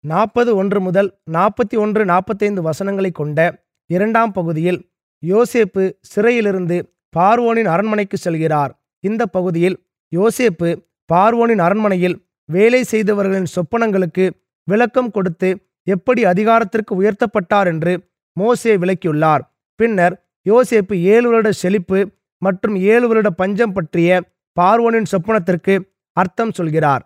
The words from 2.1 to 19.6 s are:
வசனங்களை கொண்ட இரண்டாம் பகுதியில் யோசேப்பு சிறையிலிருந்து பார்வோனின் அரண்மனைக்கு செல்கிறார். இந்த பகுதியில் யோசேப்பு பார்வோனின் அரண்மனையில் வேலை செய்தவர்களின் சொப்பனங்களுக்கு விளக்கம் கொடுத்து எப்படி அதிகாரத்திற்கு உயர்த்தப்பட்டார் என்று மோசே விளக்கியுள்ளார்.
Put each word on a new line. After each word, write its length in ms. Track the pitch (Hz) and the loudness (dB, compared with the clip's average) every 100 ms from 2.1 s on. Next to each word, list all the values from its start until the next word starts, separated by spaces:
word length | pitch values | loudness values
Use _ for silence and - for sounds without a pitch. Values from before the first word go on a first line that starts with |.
| 175 185 202 208 202 | 0 0 -4 -2 -2
வசனங்களை 480 | 160 156 196 196 190 | -4 -4 -4 -4 -4
கொண்ட 300 | 170 151 151 170 - _ _ _ | -4 -4 0 -2 -2 _ _ _
இரண்டாம் 420 | 175 214 226 226 | -2 0 0 0
பகுதியில் 480 | 196 165 156 170 180 - _ _ _ | -2 -4 -2 -2 -4 -8 _ _ _
யோசேப்பு 600 | 160 202 240 247 202 190 190 - | -2 0 2 0 0 0 -4 -4
சிறையிலிருந்து 760 | - - 226 240 208 190 175 175 - _ _ 165 | -8 -2 0 2 0 -2 -2 -4 -6 _ _ 0
பார்வோனின் 480 | 190 233 233 226 | 2 2 2 0
அரண்மனைக்கு 520 | 214 170 220 208 202 196 | 0 0 0 -2 -4 -4
செல்கிறார். 560 | 175 160 160 151 139 - _ _ | -4 -2 0 0 -2 -6 _ _
இந்த 220 | 190 220 190 | -6 -2 -2
பகுதியில் 500 | 185 180 170 175 - _ _ _ | -2 -2 0 0 -2 _ _ _
யோசேப்பு 560 | 165 214 - 240 165 170 170 _ _ _ | 0 0 2 -2 0 -4 -4 _ _ _
பார்வோனின் 460 | 170 208 233 233 220 | 2 2 2 2 2
அரண்மனையில் 580 | 170 202 214 185 180 170 _ _ | 2 2 0 0 0 -4 _ _
வேலை 400 | - 170 220 247 247 | -6 2 4 4 0
செய்தவர்களின் 600 | 220 202 202 196 190 180 | -2 0 0 0 -2 -2
சொப்பனங்களுக்கு 760 | - 165 233 226 190 180 180 185 - _ _ - | -4 -4 -2 0 0 -2 0 -2 -4 _ _ -2
விளக்கம் 420 | 202 240 262 247 | 0 2 0 -2
கொடுத்து 380 | 202 170 165 185 190 _ _ | -2 -4 -2 -2 -4 _ _
எப்படி 420 | - 190 - 247 | -4 -2 0 2
அதிகாரத்திற்கு 800 | 208 180 214 226 202 220 214 185 | 2 2 2 2 2 -4 -4 -2
உயர்த்தப்பட்டார் 640 | 202 202 226 214 175 208 185 | 0 0 -2 -2 0 0 0
என்று 260 | 160 170 180 _ _ _ - | 0 -2 -4 _ _ _ -4
மோசே 400 | 214 240 226 208 | -2 0 0 0
விளக்கியுள்ளார். 640 | 180 185 175 151 156 147 - _ | 0 -2 -2 0 2 2 -2 _